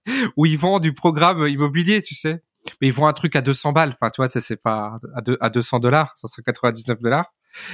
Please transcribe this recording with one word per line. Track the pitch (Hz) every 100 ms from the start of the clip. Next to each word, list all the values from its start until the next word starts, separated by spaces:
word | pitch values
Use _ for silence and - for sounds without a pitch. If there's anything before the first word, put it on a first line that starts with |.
| 214
<laughs> | 262 226 -
où | 156
il | 151
vend | 180 196
du | 160
programme | 131 175 151 175 175 147
immobilier, | 139 147 151 175 214
tu | -
sais. | - 156 160 - _ - -
Mais | 135
il |
vend | 127 151
un |
truc | 151 156 147
à |
deux | 131
cents | 131 147
balles. | 147 151
Enfin, | 127 113
tu | -
vois, | 127
ça, | 123
c'est | - 107
pas | 113 110 104 113 -
à | 127
deux, | 113 127
à | 113
deux | 123
cents | 117 120
dollars, | 123 151 147 -
cinq | -
cent | -
quatre-vingt-dix-neuf | 123 120 123 113 117 113
dollars. | 117 143 175 _ _ - -